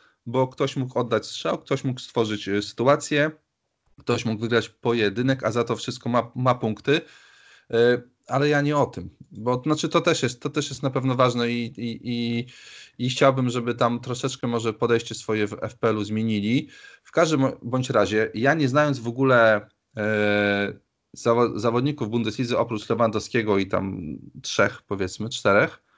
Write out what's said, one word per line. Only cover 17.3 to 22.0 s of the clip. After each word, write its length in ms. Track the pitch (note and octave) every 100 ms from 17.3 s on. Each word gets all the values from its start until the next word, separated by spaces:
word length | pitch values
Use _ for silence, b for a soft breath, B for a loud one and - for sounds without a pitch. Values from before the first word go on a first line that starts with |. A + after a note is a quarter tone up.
| D3+ C3+ -
bądź 280 | - B2+ B2+
razie, 420 | A#2+ G2 G#2+ A2
ja 200 | G#2 C3
nie 160 | D#3+ C3+
znając 300 | C#3 D3+ C3
w 80 | A#2
ogóle, 640 | A#2 C3+ B2 A2+ G#2 G#2 _ _ A2
e, 760 | G#2+ G#2+ G#2 G#2 G2+ G2+ G2+ G#2 _ _ _ -
zawo-, 420 | A#2+ A#2 A#2+ -
zawodników 500 | A#2 A#2 C3+ D3